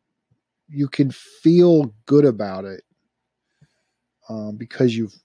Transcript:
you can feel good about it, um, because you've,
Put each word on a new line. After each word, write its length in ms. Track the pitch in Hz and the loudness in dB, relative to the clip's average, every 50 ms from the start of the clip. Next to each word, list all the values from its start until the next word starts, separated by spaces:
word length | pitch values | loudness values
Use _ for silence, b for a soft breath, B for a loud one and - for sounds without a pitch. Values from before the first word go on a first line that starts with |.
| _ _ _ _ _ _ _ _ _ _ _ _ _ - | _ _ _ _ _ _ _ _ _ _ _ _ _ -14
you 180 | 147 143 143 135 | -8 -8 -8 -6
can 220 | - - 139 131 | -2 -2 -2 -2
feel 840 | - - - - _ _ - 165 170 175 175 175 165 156 139 113 - _ _ | -4 -10 -18 -20 _ _ 0 2 4 4 6 4 4 2 2 -2 -6 _ _
good 200 | - 143 147 143 | 0 2 4 4
about 400 | 135 113 101 104 98 95 95 98 | 2 0 -2 -8 -10 -10 -12 -12
it, 180 | 98 95 90 - _ _ _ _ _ _ _ _ _ _ _ _ _ _ _ _ _ _ _ _ _ _ _ _ _ _ _ _ - | -14 -14 -18 -20 _ _ _ _ _ _ _ _ _ _ _ _ _ _ _ _ _ _ _ _ _ _ _ _ _ _ _ _ -16
um, 280 | 113 110 107 107 104 | -14 -14 -12 -14 -14
because 380 | 107 117 - - - 135 120 113 | -14 -16 -12 -4 -2 -2 0 0
you've, 200 | 113 113 101 _ _ _ | -2 -6 -8 _ _ _